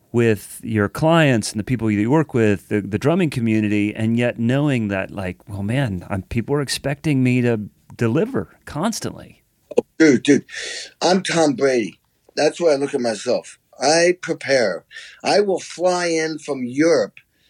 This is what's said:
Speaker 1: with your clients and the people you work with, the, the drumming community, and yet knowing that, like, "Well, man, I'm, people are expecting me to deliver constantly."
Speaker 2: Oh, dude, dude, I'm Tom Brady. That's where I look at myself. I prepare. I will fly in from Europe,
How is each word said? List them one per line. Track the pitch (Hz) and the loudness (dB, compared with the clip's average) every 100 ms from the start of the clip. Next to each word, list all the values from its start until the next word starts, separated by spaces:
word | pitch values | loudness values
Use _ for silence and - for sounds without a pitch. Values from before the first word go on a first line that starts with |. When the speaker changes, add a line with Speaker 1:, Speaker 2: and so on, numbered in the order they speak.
| _ | _
Speaker 1:
with | 120 117 101 - - | 0 2 2 -4 -14
your | 110 110 101 | -4 0 0
clients | - 156 165 151 117 - | 0 2 4 4 2 -2
and | 110 | -6
the | |
people | 98 123 110 | -4 -2 0
you | 104 110 | 0 2
work | 156 151 | 2 2
with, | 120 107 98 - | 2 2 2 -2
the, | 107 | -4
the | 98 101 | -2 -2
drumming | 135 175 160 | 0 0 0
community, | 127 113 110 104 104 104 | -2 0 0 2 0 0
and | 104 110 117 | -2 -2 0
yet | 120 113 | 0 0
knowing | 117 135 147 123 107 | 0 0 0 0 0
that, | 98 - | -2 -4
like, | 92 92 90 - | -8 -8 -8 -12
"Well, | 98 | -8
man, | 101 127 127 92 - | -4 -2 -2 -4 -6
I'm, | 98 | -8
people | - 120 110 147 | -4 -6 -2 -2
are | |
expecting | 139 - 135 147 160 135 | -2 -6 -6 -4 0 2
me | 127 123 | 2 2
to | 120 113 101 _ _ - | 2 0 -4 _ _ -2
deliver | 117 135 220 269 90 _ | 0 0 -2 -4 -8 _
constantly." | - 143 208 - 107 - - - _ _ _ - | -14 -6 -4 -4 -8 -12 -18 -20 _ _ _ -2
Speaker 2:
Oh, | - - | -2 2
dude, | 160 123 | 4 4
dude, | - 143 - - - - - - | 4 2 2 -14 -12 -12 -14 -4
I'm | 170 190 | 0 2
Tom | - 165 156 | 0 0 2
Brady. | 120 135 127 92 - _ _ _ | 2 2 2 -2 -8 _ _ _
That's | - 151 151 | 0 0 2
where | 170 | 2
I | 139 | 2
look | 139 | 0
at | 139 | -2
myself. | 120 107 123 98 - - _ - | -2 -4 -2 -2 -4 -20 _ -4
I | 131 165 175 175 | 2 4 4 0
prepare. | 160 143 131 135 104 82 _ - - - | -4 -8 0 2 2 -2 _ -20 -20 -10
I | - 180 | 0 0
will | 208 170 | 2 -2
fly | - - 180 180 175 | -6 -4 -2 0 0
in | 160 160 156 | -2 -2 -6
from | - 131 | -8 -6
Europe, | 123 131 165 143 98 - _ _ _ | -6 0 4 4 2 -6 _ _ _